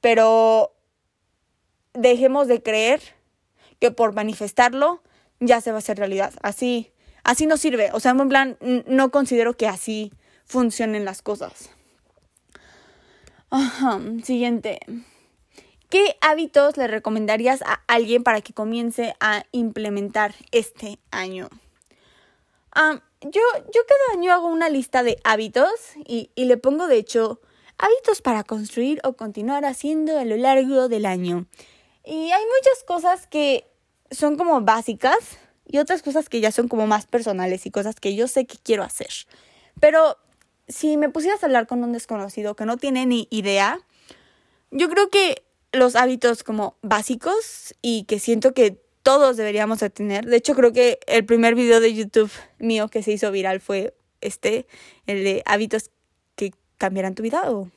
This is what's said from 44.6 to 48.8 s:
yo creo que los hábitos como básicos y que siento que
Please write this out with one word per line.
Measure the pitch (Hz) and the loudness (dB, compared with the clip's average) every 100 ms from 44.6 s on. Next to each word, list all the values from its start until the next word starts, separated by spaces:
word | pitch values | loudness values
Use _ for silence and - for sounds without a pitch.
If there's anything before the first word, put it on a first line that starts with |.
| _ | _
yo | 269 302 | -2 0
creo | 349 403 | 2 2
que | 392 269 - _ _ _ | 4 2 -2 _ _ _
los | 269 247 233 | 2 4 4
hábitos | 254 254 247 233 | 2 2 0 0
como | - 220 208 _ | -4 -4 -4 _
básicos | 214 208 214 247 311 403 453 - - - | -2 -2 0 -4 -2 -2 -4 -12 -18 -10
y | 240 226 | -4 -4
que | 202 208 | -4 -4
siento | - 233 262 | 0 2 2
que | 262 220 190 | 4 2 2